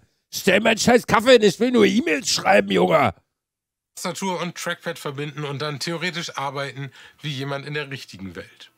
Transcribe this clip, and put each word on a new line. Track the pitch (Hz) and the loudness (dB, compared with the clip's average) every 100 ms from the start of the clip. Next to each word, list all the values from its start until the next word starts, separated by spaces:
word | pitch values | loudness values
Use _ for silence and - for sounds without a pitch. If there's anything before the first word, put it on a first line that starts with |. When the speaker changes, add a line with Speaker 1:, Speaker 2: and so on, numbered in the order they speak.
| _ _ _ | _ _ _
Speaker 1:
Stell | - - 190 | -6 2 2
meinen | 226 226 | 4 2
scheiß | - 240 - | 4 2 4
Kaffee | 214 226 | 2 6
hin, | 247 | 6
ich | 214 - | 6 2
will | 240 | 2
nur | 247 196 | 4 4
E-Mails | 202 339 285 - | 4 0 -2 -2
schreiben, | - 185 202 202 | -2 2 4 4
Junge! | 185 180 160 127 - _ _ _ _ _ _ _ - | 2 4 4 2 -2 _ _ _ _ _ _ _ -10
Speaker 2:
Tastatur | 185 165 196 170 | -8 -6 -4 -4
und | 175 - | -6 -8
Trackpad | 175 170 175 156 | -8 -8 -8 -10
verbinden | 156 135 151 143 147 | -10 -10 -10 -8 -8
und | 139 | -6
dann | 151 147 | -6 -6
theoretisch | 170 170 180 165 165 - | -6 -6 -6 -6 -8 -8
arbeiten | 139 135 139 127 139 - - _ | -6 -6 -8 -8 -12 -14 -20 _
wie | 151 | -10
jemand | 135 139 139 139 | -6 -6 -8 -8
in | |
der | 151 139 | -8 -8
richtigen | 139 - 90 95 82 | -12 -14 -14 -14 -14
Welt. | - _ - | -16 _ -20